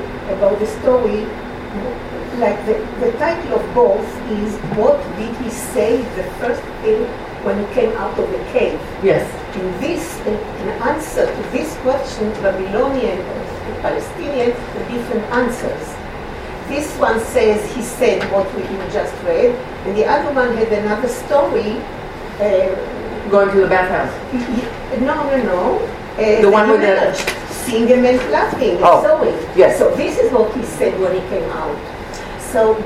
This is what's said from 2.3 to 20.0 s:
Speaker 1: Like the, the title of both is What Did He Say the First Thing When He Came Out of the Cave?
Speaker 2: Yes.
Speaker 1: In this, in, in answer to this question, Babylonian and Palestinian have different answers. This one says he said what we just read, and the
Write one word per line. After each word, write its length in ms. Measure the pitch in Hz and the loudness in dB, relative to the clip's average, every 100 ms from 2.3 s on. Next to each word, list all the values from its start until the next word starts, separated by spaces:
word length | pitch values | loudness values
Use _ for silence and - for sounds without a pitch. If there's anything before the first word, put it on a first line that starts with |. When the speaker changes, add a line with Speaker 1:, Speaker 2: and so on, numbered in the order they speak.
| 247 | 0
Speaker 1:
Like 200 | 214 - 214 | 0 0 -2
the, 80 | - - 208 | -2 -2 -2
the 120 | 240 233 | 0 2
title 360 | 330 339 - 233 | 0 0 0 -2
of 160 | - | 2
both 300 | 247 214 214 226 - - | 4 4 4 -2 -8 -4
is 240 | 208 208 202 - 214 | -4 -2 -4 -4 2
What 240 | 254 285 - 196 | 4 4 0 -8
Did 180 | 226 240 | -8 -6
He 120 | 220 | -6
Say 460 | - - 254 226 269 208 - | -6 -4 0 2 2 -2 -6
the 80 | 190 - | -6 -4
First 220 | 240 - - - | -4 -4 -6 -4
Thing 220 | 220 220 240 - - - | 0 2 0 -6 -10 -6
When 140 | 208 202 | -2 -2
He 160 | 208 | -2
Came 180 | 254 220 - | 0 0 0
Out 220 | 196 - | -4 -2
of 120 | 185 | -2
the 80 | - - | -4 -2
Cave? 260 | 254 185 - - - | 0 0 -2 -8 0
Speaker 2:
Yes. 220 | 190 160 - - - 202 | 2 2 0 -8 -8 -6
Speaker 1:
In 240 | 185 180 | -4 -4
this, 400 | 302 349 - - 208 | -4 -4 -6 -6 -4
in, 80 | |
in 340 | 214 - - 208 220 | -4 -6 -6 -6 -2
answer 420 | 269 - - - - | -2 -2 -2 0 0
to 160 | - 202 269 | 0 -4 -4
this 180 | 311 - | -4 -2
question, 520 | 254 269 - - 214 - | 0 0 -2 -4 -4 0
Babylonian 760 | 196 190 190 214 269 269 202 185 | -2 0 -2 0 0 0 0 -2
and 640 | - - - - - - | -6 -8 -8 -8 -8 -4
Palestinian 680 | - - - - 285 269 240 | -2 -4 -6 -8 -4 0 0
have 360 | 247 - 202 220 | -2 -6 -8 -6
different 340 | 240 240 226 208 | -6 -4 -4 0
answers. 520 | 254 247 - - - - - - - - - - - - | 0 0 -2 -6 -6 -8 -10 -10 -10 -10 -10 -10 -10 -6
This 200 | 277 302 - | -4 -4 0
one 220 | 233 220 | 2 0
says 400 | - 247 214 208 202 | 0 4 4 2 -2
he 80 | 240 | -6
said 400 | 214 - 233 190 196 | -6 2 2 2 0
what 140 | 196 190 196 | 0 0 -4
we 60 | 180 190 185 | -6 -6 -4
just 200 | 202 - - | -4 -4 -4
read, 300 | 175 165 240 247 - - | -2 4 4 2 -6 -8
and 120 | 190 | -4
the 100 | 208 | 0